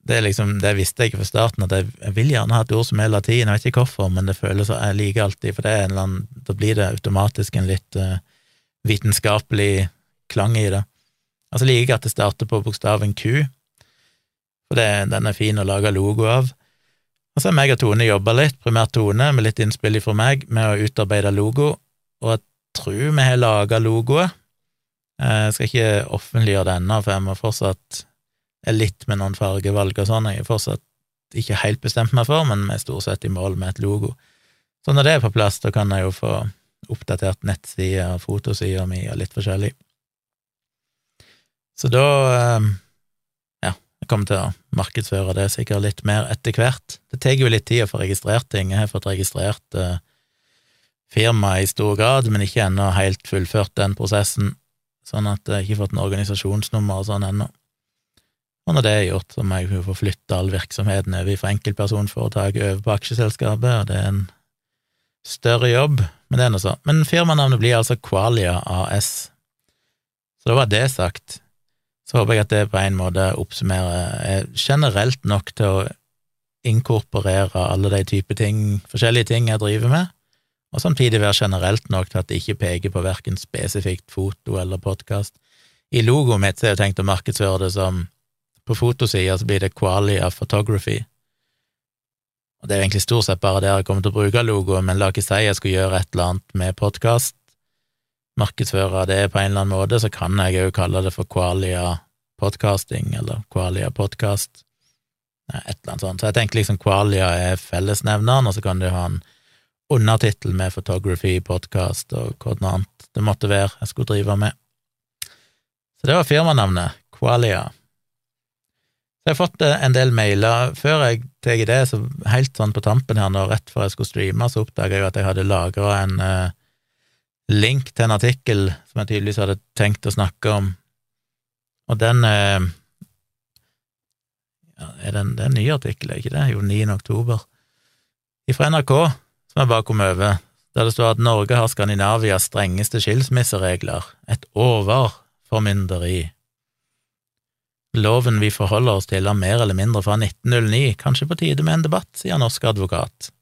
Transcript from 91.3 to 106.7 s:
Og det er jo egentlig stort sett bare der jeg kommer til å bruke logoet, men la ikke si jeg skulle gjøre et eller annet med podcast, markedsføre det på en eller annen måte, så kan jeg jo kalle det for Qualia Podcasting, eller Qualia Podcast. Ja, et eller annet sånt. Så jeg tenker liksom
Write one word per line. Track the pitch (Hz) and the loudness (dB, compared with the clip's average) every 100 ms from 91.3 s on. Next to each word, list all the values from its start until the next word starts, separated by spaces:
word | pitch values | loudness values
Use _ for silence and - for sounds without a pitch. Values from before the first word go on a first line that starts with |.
| _ _ _ _ _ _ _ _ _ _ _ _ _ | _ _ _ _ _ _ _ _ _ _ _ _ _
Og | - | -4
det | 101 | 0
er | |
jo | 98 | 2
egentlig | 98 - | 0 0
stort | 117 107 | 0 0
sett | 92 | 0
bare | 101 95 | 2 2
der | 98 98 | 2 0
jeg | 92 | 0
kommer | 98 | 0
til | 95 | 0
å | 104 | 0
bruke | 101 117 | 2 2
logoet, | 117 104 92 92 92 | 2 0 0 0 2
men | 92 | 0
la | 98 | 0
ikke | 92 - | 0 -2
si | 98 107 | 0 2
jeg | 98 | 0
skulle | 98 92 | 0 0
gjøre | 95 92 | 0 0
et | 95 | -2
eller | 92 87 | -2 -2
annet | 92 _ 98 | -2 _ -4
med | 92 92 | -4 -2
podcast, | 104 - 117 120 - _ _ _ _ _ _ _ _ _ _ - | -4 0 2 2 0 _ _ _ _ _ _ _ _ _ _ -4
markedsføre | 104 - 120 98 95 92 92 | -4 -2 -2 0 0 0 0
det | 95 98 | 2 0
på | 98 | 0
en | 98 | 0
eller | 101 98 | 0 0
annen | |
måte, | 95 98 117 | 0 0 0
så | 107 | 0
kan | - 85 98 92 | -4 -2 0 2
jeg | 92 | 2
jo | 92 92 | 0 0
kalle | 90 95 | 0 0
det | 95 - | -2 -4
for | - | -4
Qualia | 95 90 95 92 90 87 85 _ _ _ _ | -2 0 0 -2 -2 -2 -4 _ _ _ _
Podcasting, | 101 - 104 95 - - 104 - | -4 0 0 0 -4 -6 -4 -4
eller | 117 110 - | -4 -6 -6
Qualia | 92 92 92 92 | -4 -2 -2 -4
Podcast. | - 98 - 104 101 - _ _ _ _ _ _ _ _ _ - | -2 -4 -2 -2 -2 -4 _ _ _ _ _ _ _ _ _ -12
Ja, | - - | -10 -10
et | 95 | -10
eller | - | -10
annet | 85 95 | -8 -8
sånt. | 92 | -4
Så | 107 | -2
jeg | 110 | -2
tenker | 110 113 | 0 -2
liksom | 104 | -2